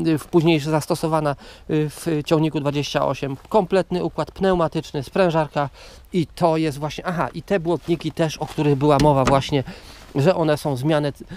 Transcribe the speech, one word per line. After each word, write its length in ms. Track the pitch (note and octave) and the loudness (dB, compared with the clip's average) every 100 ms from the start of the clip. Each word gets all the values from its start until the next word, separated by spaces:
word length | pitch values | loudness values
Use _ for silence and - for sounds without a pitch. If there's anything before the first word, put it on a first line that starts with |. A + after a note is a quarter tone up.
yy, 140 | E3 D3+ | 0 0
w, 80 | - | 2
później 340 | F3 D#3+ D#3+ | 2 4 2
zastosowana, 760 | D3 D#3 - D#3+ D#3+ D#3+ D3 C#3 - - - | 2 0 0 -2 0 0 0 -4 -10 -14 -4
yy, 220 | D#3 D3+ | -2 -2
w 320 | - E3+ D3+ | -4 -4 -2
ciągniku 360 | - D#3 D#3+ D#3 | 2 2 2 0
dwadzieścia 460 | C#3+ C#3+ C#3 D3 C#3 | -2 -2 -2 0 0
osiem, 300 | C#3 C3+ C3+ - | -2 -6 -8 0
kompletny 560 | A3 F3 F#3+ - F3+ | 0 2 0 0 -2
układ 260 | E3 - D3+ | -4 -6 -8
pneumatyczny, 720 | - F#3+ F3 D#3+ D#3+ - D3 | -2 0 2 0 -4 -8 -8
sprężarka 680 | B2 G3 F3+ D#3+ D3+ D3+ C#3 - - - - | -4 0 2 2 -2 -2 -6 -8 -20 -20 -6
i 140 | F#3 D3+ | -4 -4
to 300 | - E3+ D#3+ | 0 0 2
jest 220 | D#3+ C#3 | -2 -4
właśnie, 280 | D3 - F3 | -8 -8 -6
aha, 220 | E3+ B2 | -4 -6
i 80 | - | -6
te 180 | - G3 | -4 -2
błotniki 520 | E3 E3 - E3+ D#3 | -2 -4 -2 -4 -4
też, 260 | - D#3+ - | -2 -2 -4
o 80 | D#3 | -8
których 300 | - D3 C3+ | -2 0 2
była 220 | D3 C#3 | 4 6
mowa 260 | D3+ C3+ | 6 4
właśnie, 400 | B2+ C#3 - C#3+ - - - - - | 4 2 2 -2 -2 -10 -20 -20 -8
że 200 | C#3 D#3 | 0 2
one 220 | F3+ D3+ D3 | 2 2 0
są 200 | D#3 B2 | -2 -2
zmiany, 360 | D3 D3+ C#3+ - - | 0 0 0 -6 -14